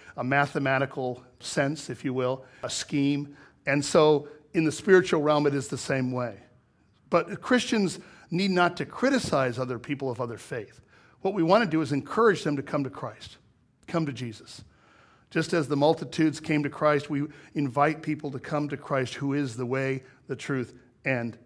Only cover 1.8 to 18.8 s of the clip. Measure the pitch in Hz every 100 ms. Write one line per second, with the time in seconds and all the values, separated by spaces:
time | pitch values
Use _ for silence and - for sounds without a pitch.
1.8 | - 117 143 127 127 131 - - 120 -
2.8 | - 147 139 143 143 - - _ - 143
3.8 | 143 180 151 151 147 - _ 175 160 -
4.8 | - 185 185 170 147 151 147 139 131 131
5.8 | - 135 127 123 120 101 - _ _ _
6.8 | _ _ - 170 165 202 - 247 - 226
7.8 | 185 - - - - 170 202 180 175 175
8.8 | 139 - 262 262 - 147 127 120 127 117
9.8 | 123 139 135 113 120 104 - 131 101 -
10.8 | _ _ _ _ 190 202 165 208 214 160
11.8 | 131 139 - - 226 170 156 143 - 147
12.8 | 131 - 120 - - - _ _ _ _
13.8 | - 170 151 120 120 101 - - - _
14.8 | _ _ _ _ _ 160 160 175 143 143
15.8 | 147 160 147 - 156 139 - 151 143 -
16.8 | 151 147 143 143 147 - - 165 139 123
17.8 | 151 156 156 151 147 131 - 151 147 143